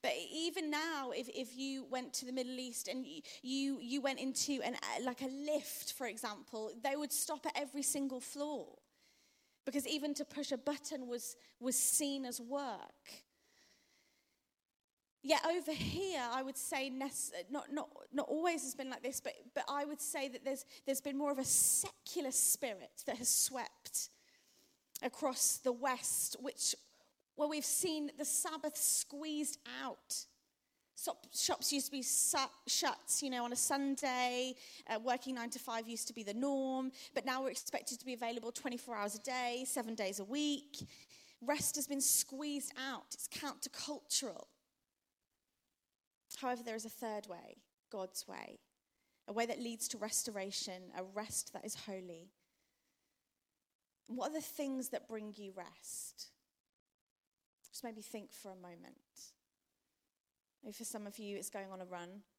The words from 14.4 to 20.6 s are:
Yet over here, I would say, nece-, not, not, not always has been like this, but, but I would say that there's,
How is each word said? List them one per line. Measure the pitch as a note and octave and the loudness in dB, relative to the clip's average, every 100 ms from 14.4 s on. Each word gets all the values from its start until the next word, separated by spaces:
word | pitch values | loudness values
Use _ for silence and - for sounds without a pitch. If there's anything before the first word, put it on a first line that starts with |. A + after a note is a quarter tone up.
| _ _ _ _ _ _ _ _ | _ _ _ _ _ _ _ _
Yet | C#4 D4+ | 6 8
over | D#4 F4 D4+ | 8 4 2
here, | D#4 - E4 F#4+ D#4+ A#3+ | 0 0 0 0 0 0
I | B3+ | 0
would | C4+ C4+ | -2 -4
say, | - D4 C4+ | -2 0 0
nece-, | C4 C4+ - - - F3+ | 0 -2 -2 -4 -4 -4
not, | C#4 - | -4 -2
not, | D4 - - - | -4 -4 -10 -4
not | C4+ - | -2 2
always | D4+ F4 E4 | 4 4 4
has | C4+ | -2
been | - C4 | -4 -4
like | B3+ | -2
this, | B3 A#3 | -2 -2
but, | - - A#3+ | -4 -8 -6
but | - - | -4 0
I | C#4+ | 0
would | C#4+ D4 | 0 -2
say | - D#4 C4+ | -2 0 -2
that | B3 B3+ | -2 -2
there's, | C4+ | -2